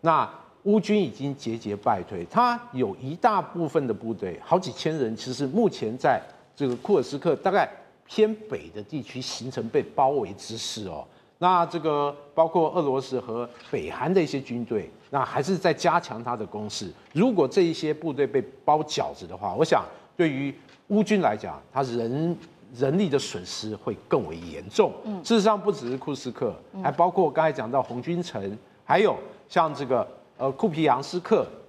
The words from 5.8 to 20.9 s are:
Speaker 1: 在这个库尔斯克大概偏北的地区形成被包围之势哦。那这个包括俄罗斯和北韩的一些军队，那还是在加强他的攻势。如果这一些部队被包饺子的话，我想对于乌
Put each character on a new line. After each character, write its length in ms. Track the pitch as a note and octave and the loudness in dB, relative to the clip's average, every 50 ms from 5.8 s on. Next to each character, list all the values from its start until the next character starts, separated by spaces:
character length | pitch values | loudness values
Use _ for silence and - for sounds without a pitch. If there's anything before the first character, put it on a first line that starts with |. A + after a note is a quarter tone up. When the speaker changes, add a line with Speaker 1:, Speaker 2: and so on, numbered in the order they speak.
| B2 G#2+ A2+ | -6 -6 -4
Speaker 1:
在 240 | B2+ - D3+ B2+ G2+ - - - - - _ _ | 0 2 2 2 2 -2 -10 -20 -20 -20 _ _
这 140 | - C#3+ C3 | -4 -2 -2
个 80 | B2 | -2
库 200 | A#2 - - G#3 | -2 0 2 4
尔 60 | D#3 | 4
斯 160 | - - C#3+ C#3 | 4 0 -6 -2
克 160 | - F3 D3 | 0 0 0
大 140 | - - G3 | 2 2 2
概 180 | F#3 G3+ D3+ - - - - - _ _ _ | 2 2 2 2 -2 -16 -20 -20 _ _ _
偏 280 | _ - - G#3+ A3 A3 G#3+ - - | _ 4 4 4 4 4 -6 -8 -10
北 200 | - G2 F2+ E2 E2 | -10 -10 -10 -12 -12
的 80 | G#2+ | -14
地 200 | G#2 - D#3 D3 | -12 -8 -8 -10
区 160 | A2 - - B2+ | -10 -8 -10 -10
形 300 | B2+ - - - A#2 C3 | -10 -8 -10 -8 -10 -6
成 160 | B2+ C3 A2+ A2+ | -6 -6 -6 0
被 120 | - D3 | 0 0
包 280 | A#2 - - - C#3 C3+ | 0 0 0 2 2 4
围 200 | D3 C#3 A2 F2 G2+ | 4 2 -2 -2 -6
之 240 | F#2+ - - A2+ A2+ | -12 -12 -12 -10 -8
势 280 | - - - A2+ G#2 F#2 | -8 -8 -8 -8 -8 -8
哦。 140 | D#2+ D2 - - _ _ _ _ _ _ | -8 -10 -12 -14 _ _ _ _ _ _
那 260 | F3 F3+ F#3 A#3 A3+ | 4 4 6 4 4
这 140 | A3+ - E3+ | 2 -2 -4
个 340 | D3 D#3+ D3+ D3 D3 C#3+ C#3+ - - - - | -2 0 0 2 0 0 -2 -6 -16 -6 2
包 120 | - E3 | 2 2
括 240 | D#3+ E3 F3+ E3 D3+ | 4 6 4 4 4
俄 100 | - F3+ | 2 2
罗 180 | D#3+ C#3 C3 C3+ | 0 2 0 0
斯 180 | C3 - C3 B2 | -2 -2 -4 -6
和 300 | - - A2 A#2 A#2+ A#2 - - - - | -4 -4 -6 -6 -6 -8 -10 -20 -10 -6
北 200 | - A#2 D#2 E2 | -6 -4 -4 -6
韩 220 | - - B2+ D3+ | -6 -4 -2 2
的 100 | F#3+ F#3+ | 4 4
一 40 | D#3+ | 2
些 120 | C#3+ - C#3 | 2 -2 -6
军 240 | C3 - A#2+ A#2+ | -6 -4 -6 -6
队， 280 | A#2+ - A#2+ G#2+ E2+ - - - - _ | -4 -2 -2 -4 -4 -4 -14 -20 -16 _
那 160 | - C#3 B2+ | -2 -2 -2
还 180 | - - C3+ | 0 -2 -2
是 140 | C#3+ D#3 F#3+ | 0 0 -2
在 160 | E3 - F3+ | 2 2 2
加 260 | D#3 - - F3 D#3+ E3+ | 0 2 2 2 2 2
强 240 | - - B2 A2 | 0 -2 -10 -8
他 140 | A#2 B2 B2 | -6 -6 -4
的 80 | A2 G#2+ | -6 -6
攻 240 | - - G#2 G#2 G#2 | -8 -8 -8 -8 -8
势。 240 | - - G#2 F2+ D#2 - - - - | -8 -8 -10 -10 -12 -16 -20 -6 0
如 180 | D3+ G3+ C4 | 2 2 4
果 160 | A#3 F#3 D#3+ - | 4 4 2 4
这 140 | F3+ G3+ | 4 4
一 100 | F3+ E3+ | 4 4
些 220 | D#3+ - - D#3 D3+ | 2 -2 -2 -2 -2
部 180 | D3+ - E3 | -2 -4 -6
队 140 | C#3 C3+ C#3+ | 0 0 0
被 160 | B2+ - C3+ - - - - | 2 2 0 0 0 -10 -4
包 180 | _ - D3 D#3 | _ 2 2 2
饺 320 | D3+ - - - C3+ A2+ - | 2 -2 -2 -2 -2 -4 -6
子 120 | - F#2 | -10 -12
的 80 | E2 F#2 | -14 -12
话， 200 | F2+ G2+ G2 F2+ | -6 -6 -4 0
我 100 | A2+ D#3+ | 0 4
想 180 | - E3+ B2+ - - - - - _ _ | 4 4 2 2 -2 -14 -20 -20 _ _
对 140 | - F3+ D#3+ | 0 0 0
于 260 | C#3 C3 C#3 C#3 C3+ - - - - _ _ | 2 0 -4 -4 -6 -10 -18 -20 -20 _ _
乌 140 | _ | _